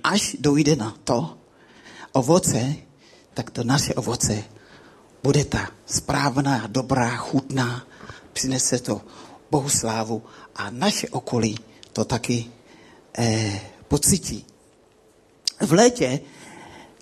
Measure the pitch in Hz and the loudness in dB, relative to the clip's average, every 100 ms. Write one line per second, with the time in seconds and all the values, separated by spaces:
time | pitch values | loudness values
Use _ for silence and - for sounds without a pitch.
0 | 151 202 - - 143 143 147 165 214 - | 0 0 0 0 2 4 4 2 0 -6
1 | - 127 160 - _ _ - - - - | -2 0 -2 -8 _ _ -20 -20 -20 -20
2 | - 135 127 180 160 131 127 156 - _ | -2 0 4 4 4 2 0 -4 -10 _
3 | - - _ - - - 117 139 - - | -20 -20 _ -12 -8 -4 0 2 0 -2
4 | 110 - - 104 - - - - - - | -4 -2 0 -2 -6 -18 -20 -20 -20 -20
5 | - - 139 147 131 - - - - - | -20 -2 2 2 2 -2 -4 -12 -6 -4
6 | - 135 139 127 139 127 110 123 127 131 | 0 0 2 2 2 0 0 -4 0 0
7 | 120 120 - 139 - 135 120 123 - - | 0 -2 -2 -2 0 -2 -2 -4 -10 -18
8 | - - - - 131 131 - 123 - 107 | -18 -20 -10 -6 -2 0 0 0 -2 -6
9 | - - - - - 147 139 - 113 110 | -8 -20 -20 -20 -2 0 2 0 0 -2
10 | 110 110 - - - - 101 123 196 - | -2 -4 -8 -20 -16 -12 -10 -2 0 0
11 | - 131 - 120 110 107 - - - - | -4 -6 -2 0 0 -2 -12 -20 -8 -4
12 | 107 120 - 120 117 - - - - - | -2 -2 -2 -4 -4 -16 -20 -20 -20 -20
13 | _ - 117 110 107 98 - - - 143 | _ -2 0 0 -2 -6 -10 -20 -2 0
14 | - 190 - 107 - _ _ _ _ _ | 2 2 -2 -10 -12 _ _ _ _ _
15 | _ _ _ _ - - 208 170 240 240 | _ _ _ _ -10 -4 4 6 6 4
16 | 127 143 - - - - - - - - | 0 -2 -6 -20 -20 -20 -20 -20 -20 -12